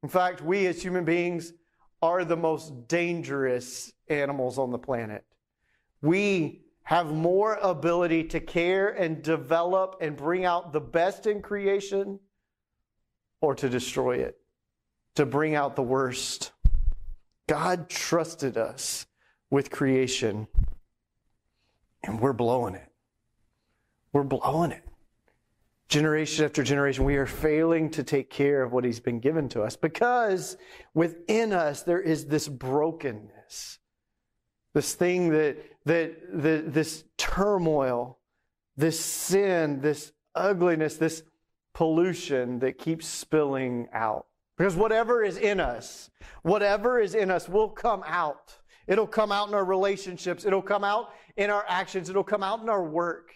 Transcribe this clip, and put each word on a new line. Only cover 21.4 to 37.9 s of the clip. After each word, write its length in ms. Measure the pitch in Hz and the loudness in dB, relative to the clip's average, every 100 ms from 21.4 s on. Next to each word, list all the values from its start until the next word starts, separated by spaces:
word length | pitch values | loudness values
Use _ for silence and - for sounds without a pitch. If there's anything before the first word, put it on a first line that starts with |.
| _ _ _ _ _ _ | _ _ _ _ _ _
and 160 | - 110 | -8 0
we're 140 | 127 | 0
blowing 420 | 117 120 127 117 92 | 2 2 2 -2 -8
it. 160 | - _ _ _ _ _ _ _ _ _ _ _ _ | -16 _ _ _ _ _ _ _ _ _ _ _ _
We're 100 | 143 | 0
blowing 480 | 139 131 - 151 170 | 0 -2 -2 0 0
it. 120 | - - - _ _ _ _ _ _ _ _ _ | -4 -16 -20 _ _ _ _ _ _ _ _ _
Generation 580 | 151 156 151 151 156 151 | 2 2 2 -2 0 0
after 180 | 147 | 2
generation, 400 | 123 143 139 131 | 0 2 2 2
we 140 | 135 143 | 2 2
are 100 | 131 | 0
failing 640 | - 156 151 165 165 160 | 0 2 4 4 4 0
to 120 | 156 | -2
take 280 | 135 143 127 | 0 0 -2
care 320 | - 143 143 | 0 2 4
of 80 | 127 | 2
what 120 | 123 | 2
he's 160 | 123 117 | 0 -2
been 200 | - 117 | -4 0
given 280 | 131 160 135 | 0 2 -2
to 120 | 117 | -2
us 140 | 107 - | -4 -2
because 840 | 165 160 240 247 226 190 156 - - - - 156 | -4 2 2 4 2 0 -4 -14 -18 -20 -6 0
within 580 | 170 165 - 220 226 | 0 -2 0 0 2
us 300 | 190 156 143 | 2 0 -2
there 180 | - 175 | 0 0
is 240 | 185 156 139 | 2 -2 0
this 220 | 151 147 | -2 -2
brokenness, 1300 | 131 127 139 156 165 135 107 107 - _ - - - _ _ _ _ _ _ _ _ _ | -8 -2 0 0 -2 -6 -8 -14 -20 _ -16 -16 -18 _ _ _ _ _ _ _ _ _
this 220 | 147 - - | -4 -2 0
thing 340 | 180 180 175 | 0 2 2
that, 280 | 156 151 127 - _ - | 4 2 -2 -12 _ 0
that, 560 | 165 165 165 - 180 | 0 0 -6 -10 -2
that, 320 | 151 156 160 | 0 0 0
this 300 | 135 156 - - - | -2 -2 -6 -16 -8
turmoil, 1000 | - - 202 202 165 151 131 | -4 0 2 2 2 2 2